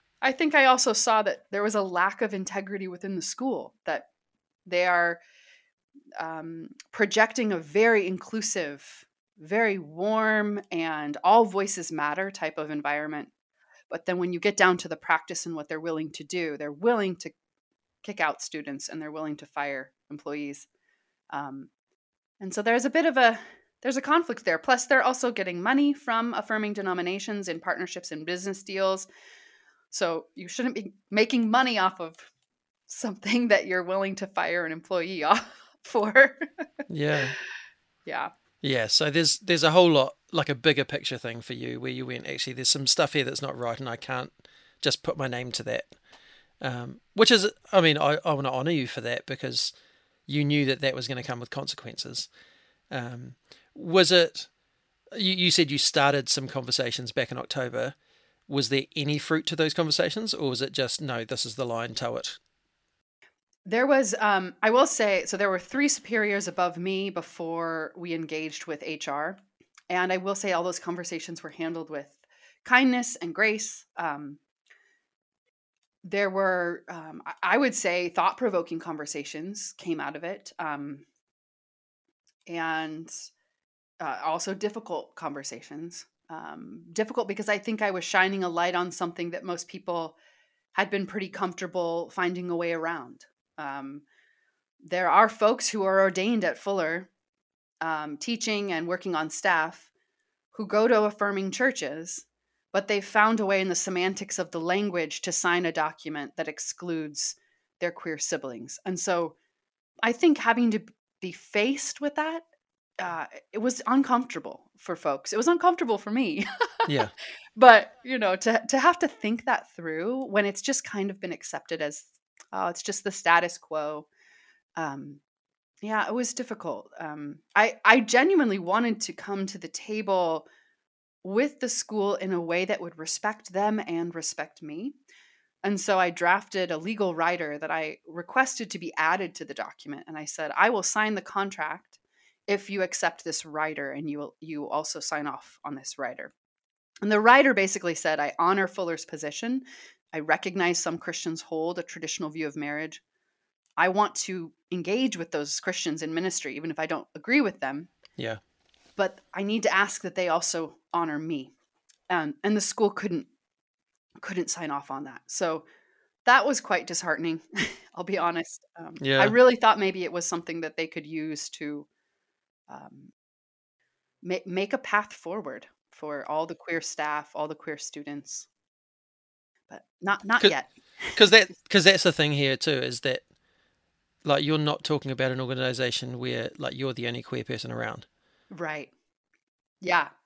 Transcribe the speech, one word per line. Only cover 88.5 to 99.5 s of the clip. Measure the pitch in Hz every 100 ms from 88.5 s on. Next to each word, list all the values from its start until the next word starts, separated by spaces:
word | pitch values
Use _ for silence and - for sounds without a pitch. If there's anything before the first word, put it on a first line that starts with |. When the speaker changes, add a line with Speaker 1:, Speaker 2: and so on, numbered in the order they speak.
| 165 175 180
Speaker 1:
on | 180
something | 165 170 170 175
that | 170 185
most | 175 -
people | 185 185 170 160 - _ _ _ _ _
had | - 202
been | 202 190
pretty | 208 190
comfortable | - 185 175 180 180 170 170 170
finding | - 180 180 180
a | 170
way | 170
around. | 165 165 165 123 - - _ _ -
Um, | 147 139 135 143 147 _ _ _ _ _ _ _
there | 165 180 180
are | 170 220
folks | 220 208 143 -
who | 220
are | 190 190
ordained | 190 185 196 233
at | 180 131
Fuller, | 196 196 160 170 185 _ _ _ _ _ _ _
um, | 165 156 151 147
teaching | - 233 226 208 202
and | 165 170
working | 180 190 165
on | 160
staff, | - 196